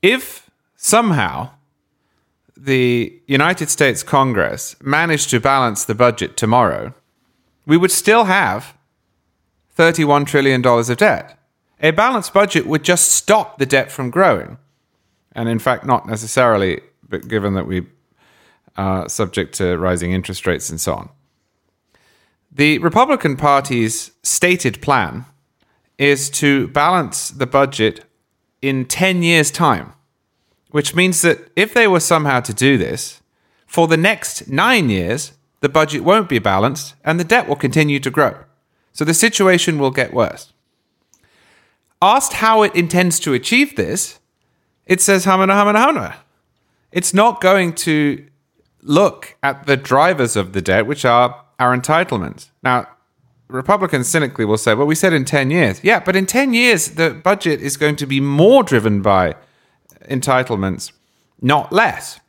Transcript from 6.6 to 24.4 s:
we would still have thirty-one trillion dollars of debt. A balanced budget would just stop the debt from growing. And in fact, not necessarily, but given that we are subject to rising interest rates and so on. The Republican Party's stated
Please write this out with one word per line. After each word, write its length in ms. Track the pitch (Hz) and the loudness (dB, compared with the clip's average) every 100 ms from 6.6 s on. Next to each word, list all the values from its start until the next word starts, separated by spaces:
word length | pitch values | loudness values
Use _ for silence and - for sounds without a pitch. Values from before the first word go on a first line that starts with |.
| 107 57 52 - _ _ _ _ _ _ - | 2 -2 -8 -16 _ _ _ _ _ _ 0
we 100 | 160 | 2
would 140 | 180 | 2
still 320 | - - 220 | 0 2 2
have 520 | 208 190 147 98 131 _ _ _ _ _ _ _ _ _ _ - | 4 2 0 -4 -10 _ _ _ _ _ _ _ _ _ _ 0
thirty-one 500 | 165 165 151 143 139 | 2 2 2 2 2
trillion 380 | 147 139 131 | 2 2 2
dollars 260 | 127 120 117 | 2 2 0
of 80 | 120 | 0
debt. 400 | 208 135 - _ _ _ _ _ | 2 0 -6 _ _ _ _ _
A 100 | 151 | 0
balanced 420 | 160 226 247 180 | 2 0 0 -2
budget 320 | 196 202 165 - | 0 2 0 -2
would 180 | 156 | -4
just 280 | 156 180 - | 0 0 2
stop 480 | - - 214 208 - | 0 2 0 0 -6
the 60 | 135 | 0
debt 240 | 139 - | 0 -2
from 180 | - 127 | -6 -6
growing. 480 | 143 185 104 52 - _ _ _ _ _ _ _ | 0 2 2 -4 -18 _ _ _ _ _ _ _
And 140 | - 117 | -8 -4
in 120 | 113 | -2
fact, 260 | 131 120 - | -2 -4 0
not 220 | 123 - | -2 -2
necessarily, 720 | 107 113 - 123 107 95 80 _ _ _ | -10 -4 0 2 2 0 -4 _ _ _
but 200 | 95 - | -10 -6
given 260 | 110 101 | -4 -2
that 140 | 98 78 | -4 -2
we 180 | 90 87 _ _ _ _ _ _ _ _ - | -6 -6 _ _ _ _ _ _ _ _ -6
are 300 | 95 95 87 | -4 -2 -6
subject 440 | - 101 - 82 - | -6 -4 -4 -6 -4
to 220 | 92 87 | -4 -2
rising 360 | 92 90 87 | -2 -2 -2
interest 340 | 92 90 92 - | -4 -4 -8 -4
rates 220 | 80 - | -4 -6
and 100 | 80 | -8
so 140 | - | -6
on. 160 | 76 - _ _ _ _ _ _ _ _ _ _ _ _ _ _ | -6 -10 _ _ _ _ _ _ _ _ _ _ _ _ _ _
The 280 | 139 147 151 | 0 0 2
Republican 580 | 165 208 262 285 160 135 | 0 2 2 0 -2 -2
Party's 760 | 143 139 139 123 110 110 - _ | 0 0 0 -2 -2 -4 -12 _
stated 580 | - - | -6 -2